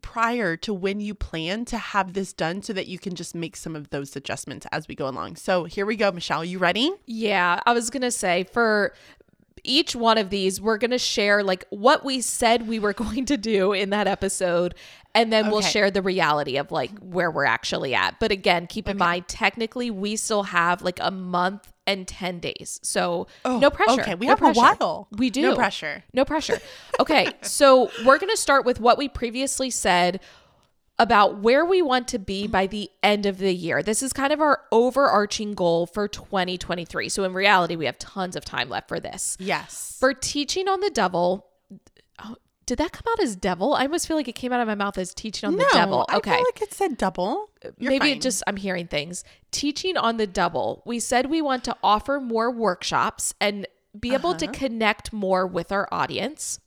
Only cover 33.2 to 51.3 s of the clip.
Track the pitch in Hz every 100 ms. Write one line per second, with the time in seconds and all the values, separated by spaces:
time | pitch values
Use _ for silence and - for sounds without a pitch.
33.2 | 202 190 190 180 170 131 190 214 269 -
34.2 | 277 294 311 269 - 226 247 262 277 202
35.2 | 208 - 208 202 175 165 170 - 208 -
36.2 | - 196 180 180 - 175 165 - 110 -
37.2 | 185 185 202 190 170 170 135 - - 196
38.2 | 180 151 - - 120 - - - - 190
39.2 | - - 190 160 - - - - 262 277
40.2 | - 285 285 370 381 381 392 240 185 180
41.2 | 175 190 _ _ _ 190 _ _ _ -
42.2 | 208 240 _ _ - 247 311 - - 453
43.2 | 320 190 190 175 220 277 269 330 - 311
44.2 | 247 - 254 247 226 202 202 196 180 -
45.2 | 220 - 214 381 539 330 - - - -
46.2 | 208 - 494 - 415 - 392 247 196 -
47.2 | 285 403 427 _ - - 254 269 269 262
48.2 | 262 208 - 202 196 180 175 147 147 180
49.2 | - _ _ - 285 294 370 349 226 233
50.2 | 208 190 175 135 107 - - 233 - 247
51.2 | 262